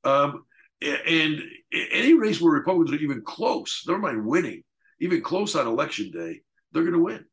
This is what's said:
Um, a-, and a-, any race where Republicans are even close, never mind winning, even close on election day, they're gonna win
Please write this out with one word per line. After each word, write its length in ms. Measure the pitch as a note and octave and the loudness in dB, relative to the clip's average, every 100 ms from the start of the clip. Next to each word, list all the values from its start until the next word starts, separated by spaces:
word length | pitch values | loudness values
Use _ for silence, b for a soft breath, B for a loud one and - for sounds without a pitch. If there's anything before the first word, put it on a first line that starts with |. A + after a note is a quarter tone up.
Um, 400 | C3 C#3 C#3+ D3 _ b b _ | 2 2 2 -4 _ b b _
a-, 260 | C#3+ D3 D#3+ | -6 -4 0
and 360 | E3 D#3 D3+ G#2+ - _ | 2 2 -2 -8 -18 _
a-, 140 | D#3 - | -6 -2
any 220 | F#3 B3 | 2 6
race 260 | E4 G#3+ F#3 | 6 6 4
where 120 | E3+ | 4
Republicans 440 | D3 E3+ F3+ D#3 D3 | 4 2 2 2 0
are 60 | |
even 200 | D3+ B2+ | -2 -4
close, 640 | - - A3+ G#3+ - - C#3+ | -8 -4 -2 -2 -6 -8 -4
never 120 | F#3+ | -2
mind 260 | F#3+ A2+ | -2 -4
winning, 380 | G#2+ E3 C3+ F#2+ _ _ _ _ | 0 0 -2 -10 _ _ _ _
even 200 | F3+ E3 | -2 -2
close 340 | - F#3 G3+ | 0 -2 0
on 120 | D#3 A2+ | -2 0
election 440 | A#2 C#3+ - G2 | 0 -2 -4 -8
day, 300 | E2+ E2+ - _ _ _ | -8 -10 -12 _ _ _
they're 120 | D#3+ | -2
gonna 140 | E3+ E3+ | 2 2
win 260 | F3 - - | 2 -2 -16